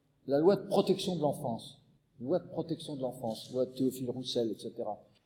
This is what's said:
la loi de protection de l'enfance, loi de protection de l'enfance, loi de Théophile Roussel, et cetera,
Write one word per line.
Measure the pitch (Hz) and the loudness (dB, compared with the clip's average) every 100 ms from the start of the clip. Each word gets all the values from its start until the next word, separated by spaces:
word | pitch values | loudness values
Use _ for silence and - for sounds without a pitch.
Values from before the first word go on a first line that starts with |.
| _ _ - | _ _ 0
la | 139 | 4
loi | 165 196 | 6 6
de | 196 | 4
protection | 202 190 180 196 175 | 4 4 2 2 0
de | |
l'enfance, | 143 143 131 117 - - _ _ _ - | 0 0 -4 -6 -10 -20 _ _ _ -10
loi | 123 170 | -2 -2
de | 180 | -2
protection | 160 - 156 - 143 | -6 -4 -6 -6 -6
de | |
l'enfance, | 127 - 117 110 - | -6 -4 -6 -6 -6
loi | 127 | -2
de | 127 | -2
Théophile | - 131 127 127 | 2 0 0 -4
Roussel, | 123 127 123 113 | -4 -2 0 0
et | 101 | -2
cetera, | 113 - 113 101 - _ | -8 -6 -6 -6 -12 _